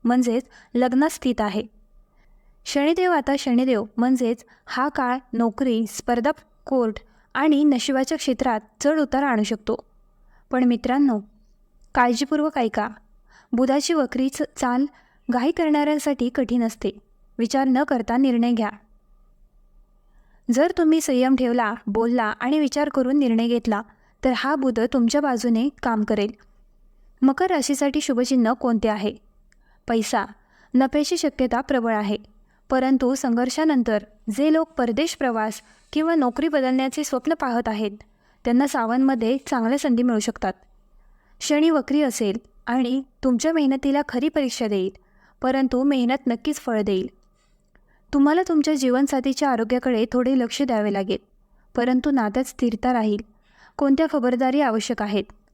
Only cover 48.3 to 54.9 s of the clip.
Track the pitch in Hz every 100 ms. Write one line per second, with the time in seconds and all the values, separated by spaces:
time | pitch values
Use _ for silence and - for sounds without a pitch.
48.3 | 320 370 320 294 302 262 247 277 269 269
49.3 | 262 285 240 226 247 262 233 240 247 247
50.3 | 269 233 - 269 226 208 196 190 190 _
51.3 | _ _ _ _ - 240 254 294 277 214
52.3 | 233 262 - 240 220 254 247 214 208 -
53.3 | _ _ _ - - 277 269 320 302 240
54.3 | 247 262 277 269 220 -